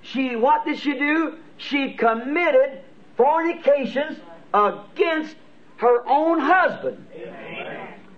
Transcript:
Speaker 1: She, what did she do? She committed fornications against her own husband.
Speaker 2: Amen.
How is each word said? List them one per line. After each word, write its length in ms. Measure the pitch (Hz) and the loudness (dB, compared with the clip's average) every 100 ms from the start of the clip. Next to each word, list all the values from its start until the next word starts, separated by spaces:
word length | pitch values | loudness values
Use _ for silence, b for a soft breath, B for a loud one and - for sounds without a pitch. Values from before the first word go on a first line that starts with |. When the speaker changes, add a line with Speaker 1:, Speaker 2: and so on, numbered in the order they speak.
Speaker 1:
She, 340 | - 254 262 240 | -8 -4 -4 0
what 280 | 233 302 | 2 2
did 140 | 302 294 | 0 -4
she 160 | 277 | -4
do? 440 | 269 294 311 320 - - - | -2 0 0 -2 -6 -20 -18
She 380 | - 277 269 | -6 -4 -4
committed 880 | - 226 226 247 311 349 262 269 - - - - - | 0 0 0 -4 -2 2 4 2 -2 -20 -20 -20 2
fornications 1000 | 254 320 330 339 - 285 254 254 311 - - - - | 4 4 0 -2 2 2 2 -4 -6 -8 -16 -20 -2
against 840 | 196 208 185 - - 349 320 302 - - - - - | 2 2 0 -14 -2 0 0 -6 -14 -20 -20 -20 0
her 280 | 233 240 233 | 2 2 2
own 300 | 269 320 330 | 2 2 0
husband. 680 | 277 370 330 - - - - | 2 4 2 -2 -8 -10 -18
Speaker 2:
Amen. 800 | - - - - - - - - - - | -18 -16 -16 -14 -12 -12 -14 -16 -18 -20